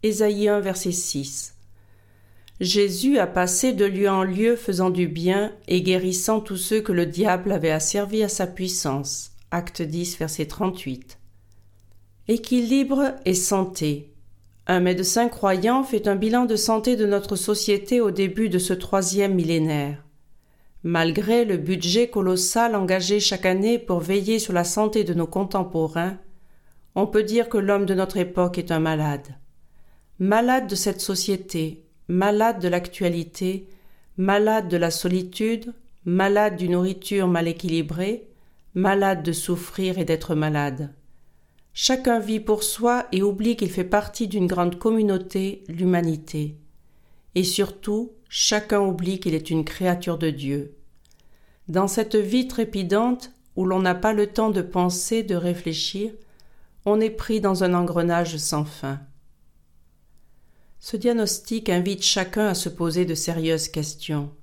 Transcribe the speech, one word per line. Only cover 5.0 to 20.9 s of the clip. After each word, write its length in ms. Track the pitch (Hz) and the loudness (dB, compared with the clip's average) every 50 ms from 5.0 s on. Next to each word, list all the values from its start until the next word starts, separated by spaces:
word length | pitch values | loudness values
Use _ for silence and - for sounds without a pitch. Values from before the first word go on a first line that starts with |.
| 180 170 | 0 0
bien 460 | 151 160 165 180 190 196 208 220 214 - - - | -2 -2 0 2 2 2 0 -2 -6 -12 -4 0
et 140 | - 185 | 0 0
guérissant 580 | 180 175 185 185 185 185 180 180 - - 220 220 | 2 2 2 2 2 0 -2 -2 0 0 0 0
tous 160 | 214 - 196 185 | 0 -4 -8 -6
ceux 240 | 185 - 214 220 | -4 0 0 0
que 100 | 214 - | 2 2
le 140 | 190 175 170 | 2 2 2
diable 460 | 160 - 165 202 214 180 180 180 202 | 0 0 0 2 2 2 0 0 -2
avait 200 | 196 175 151 165 | -2 0 2 2
asservis 520 | 160 156 156 - - 202 202 202 208 220 214 | 0 2 0 -2 -2 -2 -2 -2 0 0 0
à 60 | 202 | 0
sa 180 | 208 - 196 180 | 0 -2 -4 -4
puissance. 840 | 180 - 185 185 185 - - 156 139 139 143 139 - - - - - - - - | -4 -6 -6 -4 -4 -2 -2 -2 -2 -2 -4 -6 -8 -8 -10 -12 -16 -20 -14 -6
Acte 300 | - 175 175 175 - - | -6 -6 -6 -6 -8 -8
dix, 360 | 175 151 156 175 175 175 175 - | -6 -4 -4 -4 -4 -6 -4 -6
verset 300 | 165 160 160 - 156 147 | -6 -6 -4 -4 -6 -6
trente-huit. 720 | - - 208 185 185 185 - 143 131 127 - - - - - - - - _ _ - - - - - - _ - - - - _ _ _ - - | -4 -2 -2 -2 -2 -4 -8 -8 -8 -10 -10 -18 -20 -20 -20 -20 -20 -20 _ _ -20 -20 -20 -20 -20 -20 _ -20 -20 -20 -20 _ _ _ -2 0
Équilibre 880 | 233 233 226 - 247 247 240 226 254 277 277 269 269 269 - - - - - | 0 0 0 0 0 0 2 4 2 2 2 2 2 2 2 0 -2 -2 -2
et 80 | - 185 | 0 0
santé. 800 | 185 - - 202 196 190 185 185 - 160 151 147 143 147 - - - - - - - _ - _ - - - | 0 0 0 2 2 0 0 -2 -4 -2 -2 -2 -4 -6 -16 -20 -20 -20 -20 -20 -20 _ -20 _ -20 -2 0
Un 140 | 185 180 | 2 2
médecin 480 | 180 180 185 180 185 180 - 233 233 240 | 4 2 2 0 0 0 2 2 2 2
croyant 540 | 233 - - 196 190 185 180 220 247 262 269 | 0 0 0 2 2 2 2 2 2 2 0
fait 240 | 269 - 208 - 208 | 0 -2 -2 0 0
un 80 | 202 196 | 0 2
bilan 280 | 196 220 220 247 247 | 0 2 2 2 2
de 120 | 233 220 208 | 2 2 0
santé 380 | 214 - 226 220 214 247 247 214 | 2 2 0 2 2 2 2 2
de 80 | 214 | 2
notre 320 | 208 202 202 202 - 208 185 | 2 2 0 0 -2 -4 -4
société 640 | 185 - 208 208 - - 202 196 196 - 247 247 | 0 -2 -2 -2 2 2 0 0 2 2 2 2
au 100 | 233 208 | 4 2
début 380 | 185 190 196 190 190 214 220 214 | 2 0 0 0 0 0 0 2
de 100 | 175 180 | 2 0
ce 140 | 180 - 185 | 0 0 -2
troisième 600 | 180 - - - 196 185 175 185 196 202 196 190 | -4 -2 -2 0 0 0 2 2 2 2 4 4
millénaire. 680 | 185 170 170 170 165 156 156 156 147 143 143 147 147 - - _ - - _ - - _ _ _ _ _ - _ - - | 2 2 2 2 2 2 2 0 -2 -2 -4 -6 -10 -12 -20 _ -20 -20 _ -20 -20 _ _ _ _ _ -20 _ -8 -4
Malgré 640 | 170 | -2